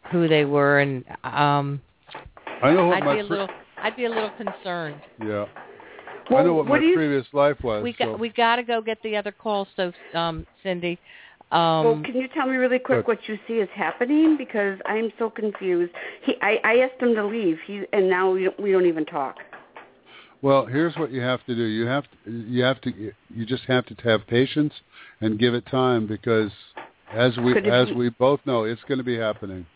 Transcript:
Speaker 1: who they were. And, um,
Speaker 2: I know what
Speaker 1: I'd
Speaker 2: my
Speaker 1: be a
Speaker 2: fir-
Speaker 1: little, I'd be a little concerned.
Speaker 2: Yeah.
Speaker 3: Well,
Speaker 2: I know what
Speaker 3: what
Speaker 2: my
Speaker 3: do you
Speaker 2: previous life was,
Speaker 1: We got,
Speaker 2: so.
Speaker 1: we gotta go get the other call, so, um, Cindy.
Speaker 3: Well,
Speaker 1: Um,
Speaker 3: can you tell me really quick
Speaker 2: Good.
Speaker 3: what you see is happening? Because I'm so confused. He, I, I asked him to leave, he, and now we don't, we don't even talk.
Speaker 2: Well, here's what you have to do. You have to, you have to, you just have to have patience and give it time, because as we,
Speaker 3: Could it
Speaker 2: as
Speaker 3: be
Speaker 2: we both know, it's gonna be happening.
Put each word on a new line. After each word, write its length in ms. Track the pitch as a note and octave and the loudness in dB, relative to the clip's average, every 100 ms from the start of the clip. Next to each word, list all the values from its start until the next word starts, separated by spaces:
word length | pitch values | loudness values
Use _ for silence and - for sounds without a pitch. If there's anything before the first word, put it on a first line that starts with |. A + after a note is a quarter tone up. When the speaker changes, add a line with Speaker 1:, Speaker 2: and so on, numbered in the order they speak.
| - | -2
Speaker 1:
who 160 | F3 E3 | 0 4
they 160 | D#3 | 4
were. 380 | C#3+ C#3+ C#3+ C#3+ | 4 4 4 4
And, 240 | C#3+ C3 - - | 2 -2 -8 -14
um, 580 | B2+ C3 D3 C#3+ C#3+ C#3+ _ _ - - - - - - | -8 0 2 2 0 -6 _ _ -20 -20 -20 -18 -16 0
Speaker 2:
I 100 | C3+ | 4
know 140 | F3+ F3 | 4 4
what 100 | F3+ | 2
Speaker 1:
I'd 80 | |
Speaker 2:
my 80 | - | 0
Speaker 1:
be 60 | G#3+ | -2
a 20 | |
Speaker 2:
fir- 60 | G3+ | -2
Speaker 1:
little, 200 | G3+ F#3+ - - - | -6 -6 -10 -20 -8
I'd 180 | A3 | -8
be 80 | A#3 | -4
a 60 | A#3+ | -4
little 220 | A3+ G#3+ | -4 -6
concerned. 680 | - G#3 - F#3+ F3 D#3 D3 - - | -6 -10 -8 -8 -6 -8 -12 -20 -10
Speaker 2:
Yeah. 240 | G#2+ G#2 G2+ - - - - - - - - | -6 -4 -6 -12 -20 -20 -20 -20 -18 -18 0
Speaker 3:
Well, 100 | C4 | 4
Speaker 2:
I 40 | |
know 80 | F3 | 4
what 140 | D#3 D3 | 2 2
Speaker 3:
what 80 | |
Speaker 2:
my 40 | C#4+ | 2
Speaker 3:
do 60 | D#4+ | 4
you 80 | |
Speaker 2:
previous 300 | F4+ D3+ C#3 A#2+ | 2 2 0 -2
life 240 | C#3+ C#3+ C#3+ | 2 2 2
was, 200 | B2 G#2+ | -2 -2
Speaker 1:
We 80 | A#3+ | -4
got, 140 | A#3 | -4
Speaker 2:
so. 100 | A#3 | -4
Speaker 1:
we 140 | G#3+ A3+ | -4 -4
gotta 340 | A3+ A3+ A#3+ | 0 2 2
go 180 | A#3+ A#3 | -2 -4
get 160 | A3 A3 | -4 -8
the 140 | A3 G#3 | -4 -6
other 160 | G3+ | -6
call, 340 | - A3+ G3+ G3 | -8 -4 -4 -4
so, 160 | - F3+ - - | -4 -4 -6 -8
um, 340 | E3 E3+ D#3+ E3 _ | -4 -4 -4 -12 _
Cindy. 340 | F#3+ F3+ F3 E3+ - - - _ - | -6 -4 -4 -6 -12 -20 -20 _ 0
Speaker 3:
Well, 360 | E3+ E3 D#3+ D#3 | 2 4 4 4
Speaker 1:
Um, 140 | D3+ | 2
Speaker 3:
can 120 | D#3 | -2
you 140 | B3 B3+ | -4 -4
tell 140 | D#4+ C4 | -2 0
me 80 | |
really 240 | B3+ B3+ B3 | 2 2 0
quick 200 | B3+ B3 | 2 0
Speaker 2:
Good. 20 | A3+ | 0
Speaker 3:
what 200 | A3 - | -2 -6
you 100 | G#3+ | -10
see 100 | - | -4
is 120 | A3+ F#3+ | -2 -2
happening? 600 | G3+ E3 - B3 D4+ D#4+ D4 | -2 -4 -2 0 4 4 2
Because 420 | B3+ A3+ G3+ F#3+ | 0 -2 -2 -2
I'm 260 | - G#3+ A3+ - | -4 -2 -4 -4
so 100 | A3+ | -6
confused. 640 | A3+ G#3+ G3 F#3+ F3 F3 - - - | -4 -6 -4 -2 0 -2 -6 -16 -6
He, 120 | - - | -4 0
I, 180 | G3+ G#3+ | 0 2
I 140 | A3 A#3 | 4 4
asked 220 | C4 - | 2 0
him 120 | B3 | 0
to 100 | A3 | 2
leave, 320 | G#3 A#3 F#3+ D#3+ - | 0 -2 -2 -2 -8
he, 160 | G3+ - | -10 -2
and 180 | G#3 F#3 | 0 2
now 220 | F#3 F#3+ | 2 2
we 140 | F#3 | 2
don't, 120 | F#3 - | -2 -2
we 120 | G3+ | 2
don't 140 | F#3+ | 4
even 180 | F3+ D#3+ | 4 0
talk. 300 | D3+ D#3+ C3+ - - - - - - _ _ - - _ | -4 -4 -6 -10 -20 -20 -20 -20 -20 _ _ -20 -20 _
Speaker 2:
Well, 240 | C#3 C#3 | 2 2
here's 300 | A2+ C3+ E3+ | 2 0 0
what 160 | D#3+ C#3+ | -2 -6
you 80 | C3 | -2
have 240 | B2 B2+ | -2 -4
to 100 | - | -4
do. 80 | A#2 | -2
You 220 | A2+ A2 A#2 | -2 0 -2
have 180 | C#3 - _ | -2 -6 _
to, 60 | - | -12
you 320 | A#2 G#2+ B2 | -12 -4 0
have 160 | B2+ C3 | 2 0
to, 300 | B2+ G2 G#2+ - _ | -6 -8 -14 -14 _
you 160 | A2+ | -10
just 180 | A2 B2+ | -6 -6
have 200 | - B2+ A#2+ | 0 0 -2
to 80 | A2 | -4
have 200 | A#2+ A2 - | 2 2 2
patience 460 | A#2+ C3+ D3+ D3 - _ - - - | 2 2 0 -2 -4 _ -20 -20 -4
and 180 | A2+ G#2+ | -2 2
give 160 | B2 | 2
it 120 | A#2+ | 0
time, 420 | - C3 B2+ A#2+ A2 | -2 0 2 0 -2
because 440 | G#2+ A#2+ A2 G#2 - - - - _ - | -4 0 0 0 -6 -20 -20 -20 _ -10
as 220 | A2 B2 A#2 | 0 2 2
we, 160 | A#2+ | 2
Speaker 3:
Could 140 | A#2+ F#2+ | 2 4
it 60 | |
Speaker 2:
as 160 | B2 A#2 | 4 2
Speaker 3:
be 60 | |
Speaker 2:
we 140 | A#2+ A#2+ | 0 -2
both 280 | - B2+ C#3+ | 2 2 2
know, 180 | C#3+ A#2+ | 0 -2
it's 180 | A2 A2+ - | -2 -6 -4
gonna 160 | C3 | -4
be 140 | B2 A#2 | -2 -2
happening. 480 | A2 G#2+ G2+ F#2 E2+ | -2 -4 -8 -10 -14